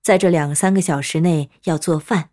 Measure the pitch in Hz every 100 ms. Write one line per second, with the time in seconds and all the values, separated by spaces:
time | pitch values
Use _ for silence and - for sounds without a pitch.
0 | - 185 190 170 147 143 190 190 180 143
1 | 135 156 170 160 139 _ - 156 - 156
2 | - 208 160